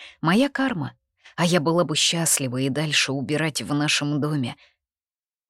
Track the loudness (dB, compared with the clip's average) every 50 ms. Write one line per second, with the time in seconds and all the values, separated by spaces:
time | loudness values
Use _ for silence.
0 | -12 -20 -10 -2 0 2 4 4 4 2 0 -2 -2 -2 -2 -2 -6 -6 -8 _
1 | _ _ _ _ _ -10 -4 0 0 2 2 2 2 2 2 2 2 2 0 0
2 | 0 0 0 0 0 0 0 0 -2 -2 -2 -2 -2 0 0 -2 -2 0 0 0
3 | 0 0 -2 -4 -2 -2 -2 0 0 -2 -2 -4 -4 -2 0 0 0 0 0 0
4 | 0 0 0 0 0 0 0 -2 -2 -4 -6 _ -18 _ _ _ _ _ _ _
5 | _ _ _ _ _ _ _ _ _ -8